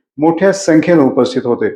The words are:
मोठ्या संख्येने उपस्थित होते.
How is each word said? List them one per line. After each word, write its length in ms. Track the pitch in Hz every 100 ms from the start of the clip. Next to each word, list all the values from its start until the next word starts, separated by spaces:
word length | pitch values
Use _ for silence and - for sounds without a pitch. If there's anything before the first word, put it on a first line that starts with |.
| _ -
मोठ्या 360 | 160 160 190
संख्येने 480 | 190 - 160 170 170
उपस्थित 400 | 131 131 120 131 120
होते. 240 | 117 107